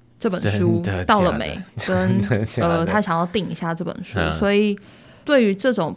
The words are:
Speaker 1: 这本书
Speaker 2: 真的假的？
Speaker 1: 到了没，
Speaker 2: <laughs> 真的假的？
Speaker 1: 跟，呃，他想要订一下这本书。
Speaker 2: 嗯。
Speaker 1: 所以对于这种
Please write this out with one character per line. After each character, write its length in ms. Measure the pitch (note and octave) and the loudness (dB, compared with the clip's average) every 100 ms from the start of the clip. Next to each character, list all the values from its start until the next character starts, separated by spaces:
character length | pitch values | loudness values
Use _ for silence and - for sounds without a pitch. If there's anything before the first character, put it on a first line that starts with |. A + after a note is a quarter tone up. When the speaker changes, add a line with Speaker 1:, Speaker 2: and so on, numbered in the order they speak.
| _ - | _ -6
Speaker 1:
这 80 | A3+ | -4
本 100 | F3+ | 0
书 400 | G#2+ G2+ - - | 0 2 2 2
Speaker 2:
真 0 | |
的 100 | F3 | 0
假 40 | - | -2
的？ 60 | F2+ | 2
Speaker 1:
到 160 | G#3+ | 4
了 100 | F3+ | 2
没， 260 | - D2+ - F3+ | 0 -4 -8 -12
Speaker 2:
<laughs> 40 | - | -8
真 420 | - F#3 F#3 F#3+ | -2 0 2 2
的 240 | G3+ G#2 | 2 0
假 240 | A2 - E3+ | -2 -2 0
的？ 0 | |
Speaker 1:
跟， 100 | E3+ | 0
呃， 40 | |
他 160 | E3+ G#3 | 0 0
想 180 | G3+ E3 | 0 -2
要 60 | |
订 240 | F3 G#3 E3 | -2 -4 -4
一 60 | |
下 200 | E3 E3+ | -6 -6
这 80 | E3 | -6
本 220 | F3 - | -6 -8
书。 140 | F3+ F#2+ | -6 -2
Speaker 2:
嗯。 120 | D#2+ | -2
Speaker 1:
所 220 | D#2 G3+ | 0 2
以 260 | G#3 G#3+ G3+ - - - - | 2 2 -2 -8 -20 -20 -12
对 180 | - C#4 | 2 4
于 120 | G#3+ | 4
这 180 | G3 C4+ | 2 0
种 240 | G#3+ E3 | 0 -2